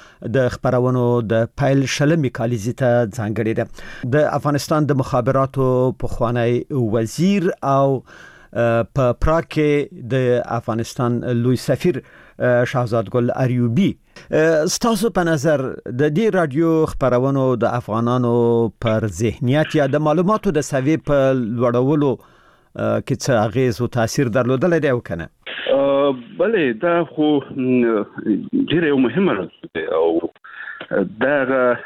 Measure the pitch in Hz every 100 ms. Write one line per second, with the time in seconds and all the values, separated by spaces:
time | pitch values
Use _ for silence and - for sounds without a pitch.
0 | - - 117 131 123 - 127 127 127 127
1 | 120 120 107 113 117 - 135 139 131 -
2 | 147 170 131 - 120 120 104 - 127 120
3 | 117 110 107 110 110 117 110 - - -
4 | 127 147 147 143 147 143 - 156 147 139
5 | 120 131 117 135 135 135 131 127 131 -
6 | 120 - 117 120 117 120 - 131 113 113
7 | 113 - 180 202 175 - 139 139 139 135
8 | - - - - - - 117 117 110 135
9 | 123 120 156 165 - 156 151 147 - 175
10 | 120 127 123 123 - 117 - 113 113 -
11 | 120 120 - 120 120 127 - 131 180 135
12 | - - - - 120 120 123 131 120 113
13 | 95 123 120 - 131 123 120 123 180 -
14 | _ - - 151 165 160 170 - 240 214
15 | 226 190 170 156 156 147 127 - - 123
16 | 147 151 226 185 160 135 165 160 156 -
17 | 131 123 135 139 131 123 113 120 - 107
18 | 117 127 123 120 117 117 113 - 117 110
19 | 110 82 113 - 120 143 156 156 139 147
20 | 151 156 180 214 202 151 135 139 131 160
21 | - 143 135 135 110 120 120 120 131 151
22 | 143 113 - _ _ _ _ - 110 110
23 | - 127 - 120 110 113 127 110 120 120
24 | 113 - 131 117 120 131 175 165 143 123
25 | - 85 78 _ - - - 135 139 139
26 | 143 127 117 104 190 220 139 110 170 170
27 | 160 - 151 147 - 135 127 127 117 110
28 | 104 - 110 101 - - - 160 160 139
29 | 123 135 185 104 90 - - - 80 82
30 | 82 82 82 - - - - - - 95
31 | 90 107 131 143 127 131 123 117